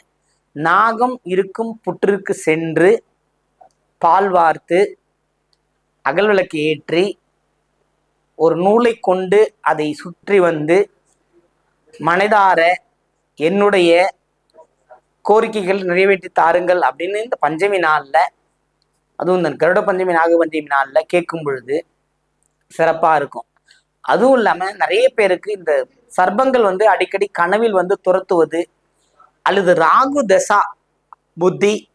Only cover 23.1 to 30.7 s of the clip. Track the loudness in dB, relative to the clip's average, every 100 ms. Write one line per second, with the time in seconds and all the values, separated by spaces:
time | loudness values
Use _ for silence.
23.1 | 0 -2 -10 -18 _ _ _ _ _ -2
24.1 | 2 4 4 2 -2 -6 -4 -2 2 0
25.1 | 2 0 0 -6 -6 -2 -2 -2 _ _
26.1 | -2 0 0 0 2 2 2 2 2 0
27.1 | -4 -4 -2 0 0 0 0 0 -2 0
28.1 | 0 0 0 0 -2 -8 _ _ _ _
29.1 | _ _ _ -2 0 2 2 4 2 2
30.1 | -2 0 0 2 0 0